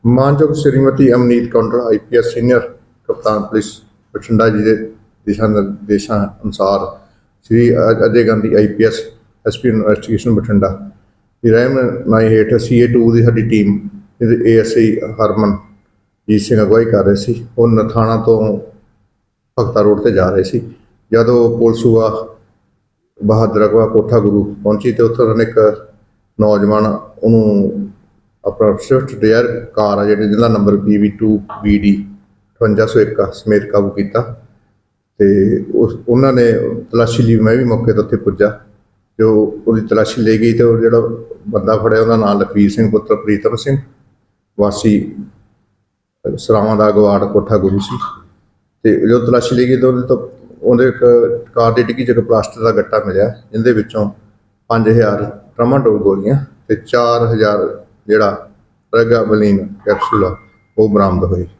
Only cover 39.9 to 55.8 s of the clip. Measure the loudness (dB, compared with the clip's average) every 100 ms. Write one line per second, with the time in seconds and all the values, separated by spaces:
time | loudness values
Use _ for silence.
39.9 | -2 -2 -2 0 2 0 2 2 2 2
40.9 | 2 -2 -8 -14 -16 -6 -4 -2 -2 0
41.9 | 0 2 2 0 0 -2 0 0 2 0
42.9 | 0 -2 -4 -2 -2 -2 -4 -4 -4 -6
43.9 | _ _ _ _ _ _ -2 -2 0 0
44.9 | 0 -2 -12 -18 _ _ _ _ _ _
45.9 | _ _ _ -10 -8 0 0 2 2 2
46.9 | 4 2 2 0 -2 0 0 0 -2 -4
47.9 | -8 -10 -14 -20 _ _ _ _ _ 0
48.9 | 2 2 0 2 0 0 -2 0 2 2
49.9 | 0 -2 -4 -4 -18 -20 -6 0 2 2
50.9 | 2 2 4 2 -2 -6 0 0 0 -2
51.9 | -2 0 0 0 -2 -2 -4 -2 -2 -2
52.9 | -4 -2 -2 -2 -4 _ -2 0 0 -2
53.9 | -4 -6 -8 _ _ _ _ _ 0 2
54.9 | 2 2 -2 -8 -12 -18 -4 0 2